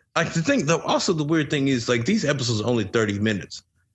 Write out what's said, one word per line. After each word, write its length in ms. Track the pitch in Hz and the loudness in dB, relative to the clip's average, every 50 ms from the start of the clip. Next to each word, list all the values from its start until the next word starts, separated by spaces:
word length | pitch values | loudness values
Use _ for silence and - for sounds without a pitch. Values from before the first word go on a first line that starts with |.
| _ _ - | _ _ -2
Like, 180 | 160 165 98 - | -2 -2 0 -2
the 80 | 165 | -2
thing, 240 | 160 - 285 240 147 | 0 2 2 2 2
though, 140 | 147 165 151 | 2 0 0
also 300 | - - 269 285 - - 175 | 0 0 -2 0 0 0 0
the 100 | 151 147 | 0 0
weird 260 | 143 165 160 143 - | 0 0 0 0 0
thing 180 | 160 143 135 | 0 0 2
is, 200 | 139 135 120 113 123 | 2 0 0 0 0
like, 160 | 123 120 117 | 0 0 2
these 180 | 190 214 214 170 | 2 0 2 2
episodes 380 | 139 151 127 117 117 117 104 | 0 0 0 0 -2 -2 -2
are 60 | 107 | 0
only 180 | 120 123 113 101 | 0 0 0 0
thirty 340 | - - 117 110 104 101 98 | 0 0 0 0 0 0 0
minutes, 440 | 107 110 104 92 71 - - - - _ _ _ _ _ | 0 0 0 -2 -6 -10 -16 -18 -20 _ _ _ _ _